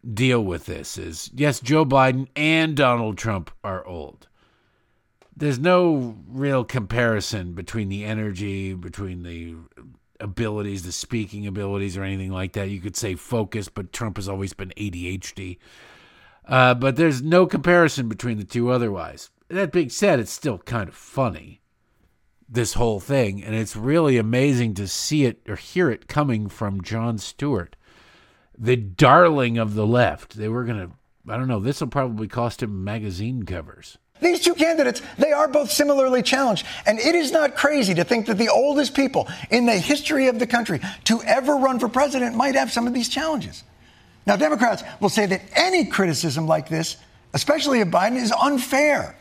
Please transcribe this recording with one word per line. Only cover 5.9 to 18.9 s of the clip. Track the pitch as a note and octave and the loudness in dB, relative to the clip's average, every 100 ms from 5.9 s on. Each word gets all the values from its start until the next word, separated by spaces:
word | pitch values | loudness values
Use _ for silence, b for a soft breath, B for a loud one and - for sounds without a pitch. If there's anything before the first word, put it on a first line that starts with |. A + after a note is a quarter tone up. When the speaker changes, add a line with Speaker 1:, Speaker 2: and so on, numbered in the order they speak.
| D3+ B2 G#2+ D2 | 2 -2 -8 -14
Speaker 1:
real | B2+ C#3 C3+ | -4 0 0
comparison | A2+ C3 G2 A2+ A#2+ G#2+ - A2 F2 | -2 -4 -2 0 2 0 -2 -6 -8
between | F2 F2+ A2+ G2+ | -10 -8 -6 -4
the | G2 | -6
energy, | G#2+ A2 G#2+ F2+ G2+ G2 F#2+ | -6 -4 -4 -6 -6 -6 -6
between | F#2 F2+ - G2 F2+ | -8 -12 -10 -10 -10
the | F2 E2+ E2+ E2 E2+ - B2+ B2 _ _ | -12 -12 -14 -16 -20 -20 -20 -20 _ _
abilities, | G2+ F#2 A2+ G#2+ G#2 G2 | -12 -4 -4 -4 -6 -6
the | F2 | -8
speaking | F2 - A#2 G2 G#2 G#2 | -10 -6 -6 -6 -8 -8
abilities, | G2 G2+ G2+ G2 F#2 | -6 -4 -4 -4 -6
or | |
anything | G2 G2 F#2+ | -6 -6 -6
like | F#2+ F#2 | -6 -6
that. | G#2 G2 | -6 -6
You | G2+ | -6
could | F#2+ F2+ | -8 -6
say | A2 | -6
focus, | F2 - A#2+ G#2 A2 G2 | -8 -4 -4 -4 -6 -10
but | - F2+ | -10 -12
Trump | - A#2 F#2 | -8 -8 -6
has | G2 | -8
always | G2 G2 | -6 -6
been | - G2 - | -8 -14 -8
A | G#2 | -8
D | F2+ F2 | -6 -8
H | F#2 - | -8 -10
D. | - F#2+ F2 b b b b b b b b - | -12 -14 -14 b b b b b b b b 0
Uh, | B2+ B2+ | 4 6
but | B2 C3+ B2+ | 6 2 4
there's | E3 C3 | 2 2
no | D3 F3 F#3 | 2 4 4
comparison | F3 D#3+ F3 E3 - A#2+ | 2 4 6 6 2 -4
between | G#2+ A#2+ A2 | -4 -6 -6
the | |
two | F#2+ A#2+ A#2+ | -6 -2 0
otherwise. | B2+ A#2 | 0 0